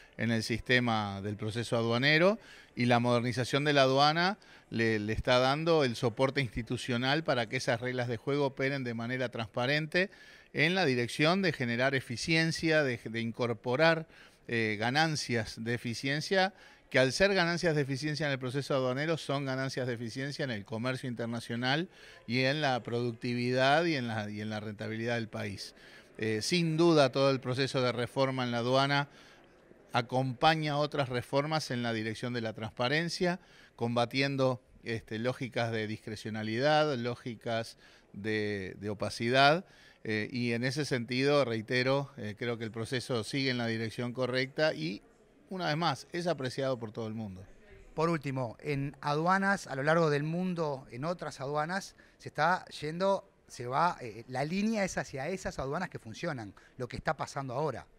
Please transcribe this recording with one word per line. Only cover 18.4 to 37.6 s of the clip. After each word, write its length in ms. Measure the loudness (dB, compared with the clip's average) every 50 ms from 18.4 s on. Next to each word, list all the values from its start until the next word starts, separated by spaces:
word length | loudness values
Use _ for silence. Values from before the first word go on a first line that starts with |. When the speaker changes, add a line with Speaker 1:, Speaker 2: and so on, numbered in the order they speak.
| -4 -4 -2 -4 -2 0 0
Speaker 1:
aduanero 420 | 2 2 0 0 0 0 -2 -2
son 300 | -2 -2 -2 -2 -2 -2
ganancias 420 | -2 -2 -2 -2 -4 -2 -2 -2 -2
de 60 | -4
eficiencia 500 | -4 -6 -8 -6 -6 -6 -6 -4 -4 -4
en 80 | -4
el 140 | -4 -6 -6
comercio 420 | -6 -6 -4 -2 -2 -2 -4 -4 -6
internacional 800 | -4 -4 -4 -4 -4 -6 -6 -6 -4 -2 0 0 0 0 -2 -4 -8 -16 -20 -20 -20 -18 -8 -2
y 140 | 0 2
en 180 | 2 2 2 2
la 240 | 0 0 0 0 -2
productividad 1000 | -4 -4 -2 -2 -4 -4 -6 -6 -4 -2 -2 0 0 2 4 4 6 4 4 4
y 100 | 2 0
en 140 | -2 -2 -2
la, 200 | -4 -4 -6 -6
y 120 | -8 -8
en 80 | -6 -6
la 100 | -6 -6
rentabilidad 560 | -6 -8 -8 -8 -8 -6 -6 -4 -2 -2 -2
del 140 | -2 -4 -6
país. 460 | -6 -8 -8 -6 -8 -10 -12 -14 -16 -20 -20 -20 -20 -20 -20 -20 -8 -4
Eh, 240 | -2 -2 0 0
sin 340 | 0 0 2 2 2 2 2
duda 380 | 4 6 6 8 8 6 6 4
todo 180 | 4 4 4
el 80 | 2 2
proceso 420 | 0 -2 0 0 0 0 0 0
de 120 | 0 2 0
reforma 500 | 0 -4 -4 0 0 0 2 2 -2 -2
en 80 | -2
la 60 | -2 -2
aduana 500 | 0 2 4 4 4 4 2 0 0 -2 -6 -16 -20 -20 -20 -20 -20 -20 -20 -20 -20 -20 -20 -20 -20 -2
acompaña 840 | -2 -2 0 0 0 0 0 0 0 4 4 4 4 4 0 -2 0 0
otras 320 | -2 -2 0 -2 -2 0
reformas 600 | -2 -4 -4 0 0 0 0 2 -2 -2 -2 -2
en 100 | -4 -2
la 120 | -2 -2 -2
dirección 380 | -2 -2 -4 -4 -4 -6 -4
de 100 | -4 -4
la 120 | -4 -4 -6
transparencia, 840 | -6 -8 -10 -4 -2 0 0 2 0 0 -2 -2 0 0 0 0 -2 -6 -16 -20 -20 -20 -20 _
combatiendo, 840 | -4 -2 0 2 2 2 2 2 0 0 2 2 2 2 2 2 0 -6 _ -20 -14 -6
este, 340 | -6 -6 -6 -4 -6 -6 -2
lógicas 540 | -2 -2 -2 -2 -6 -4 -2 -2 -2 0
de 160 | 0 -2 -2 -4
discrecionalidad, 1080 | -6 -8 -8 -10 -12 -8 -8 -8 -6 -6 -4 -2 -2 0 2 4 4 4 4 2 0
lógicas 800 | -2 -4 -6 -6 -6 -8 -10 -12 -8 -6 -4 -2 -2